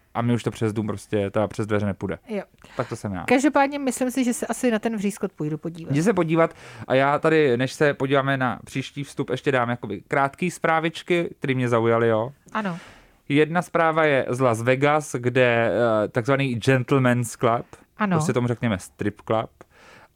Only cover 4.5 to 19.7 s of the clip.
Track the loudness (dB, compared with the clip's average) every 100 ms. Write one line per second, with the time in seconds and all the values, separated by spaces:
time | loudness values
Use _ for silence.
4.5 | -2 -2 -2 -2 -4 -4 -4 -8 -6 -6
5.5 | -6 -8 -12 -4 0 2 0 0 2 2
6.5 | -2 -20 -16 0 2 2 2 2 4 4
7.5 | 2 -2 2 0 2 0 0 0 0 -2
8.5 | -4 -8 -10 -8 -10 -10 -8 -4 -2 0
9.5 | 0 0 -4 -6 -10 -4 0 0 -2 -6
10.5 | -2 0 0 0 -6 -2 -2 -2 -2 0
11.5 | 2 2 4 4 4 4 2 0 -8 -10
12.5 | -6 -6 -8 -12 -20 _ _ -2 2 2
13.5 | 0 -2 0 2 4 2 2 0 0 2
14.5 | 2 0 2 2 2 -2 -4 0 2 4
15.5 | 4 2 2 2 2 0 -2 0 0 0
16.5 | -2 2 0 2 2 4 2 -2 -2 0
17.5 | 0 -4 -18 _ -6 0 0 0 0 0
18.5 | -2 -2 -4 -6 -6 -6 -6 -2 -2 -2
19.5 | _ -20